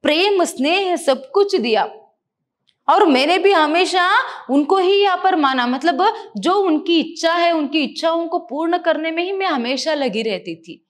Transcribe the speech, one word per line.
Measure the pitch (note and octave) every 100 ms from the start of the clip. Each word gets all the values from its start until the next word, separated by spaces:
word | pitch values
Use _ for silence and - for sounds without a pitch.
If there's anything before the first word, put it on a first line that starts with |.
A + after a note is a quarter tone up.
प्रेम | - D4+ G4 G4+
स्नेह | E4+ F#4 C4+ F4+ F#4+ F4
सब | E4 C4 C4+
कुछ | G4 G4+ F#4+
दिया, | A#3 G#3+ - - _ _ _ _ _ _ _ _ -
और | E4 G4
मैंने | B3+ D4 F4+
भी | F#4
हमेशा | F#4+ D4+ E4 F#4 F4+ F4+ G#4+ B4+ - -
उनको | C4+ D4 F#4+
ही | F#4
यहाँ | G4+ G4+ F4+
पर | F#4+ F#4
माना", | C#4 C4 A#3+
मतलब | C4 D#4 C4+ G4+ A4 - D#4
जो | D4+ G4
उनकी | F#4+ D#4 F4+ E4+
इच्छा | D#4+ E4+ E4
है, | E4+ E4+
उनकी | E4 C#4+ D#4
इच्छाओं | C#4 - D#4+ E4 E4+
को | F4
पूर्ण | E4+ C#4+ E4 F4
करने | E4+ D4+ D#4+
में | E4
ही | F4+
मैं | G4 F#4+
हमेशा | C#4+ A#3 C4 D4
लगी | D4+ C4 G#3
रहती | A3 F#3+ - E3
थी। | - D#3+